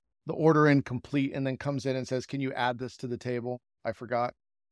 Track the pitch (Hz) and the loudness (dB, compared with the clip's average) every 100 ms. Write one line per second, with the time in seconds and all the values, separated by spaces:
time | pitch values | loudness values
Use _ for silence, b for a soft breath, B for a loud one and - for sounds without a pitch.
0 | _ _ 143 - 156 151 151 139 - 123 | _ _ -8 2 6 8 8 6 2 -8
1 | - 147 135 139 135 127 143 139 135 131 | -4 -2 -2 -2 -4 -4 -4 -4 -4 -4
2 | 123 127 - 139 135 123 123 123 127 - | -4 -6 -4 -4 -4 -2 -2 -2 -8 -8
3 | 123 120 123 123 120 127 _ _ 113 - | -8 -6 -4 -4 -6 -8 _ _ -8 -8
4 | 117 120 123 - _ _ _ | -4 -2 -2 -6 _ _ _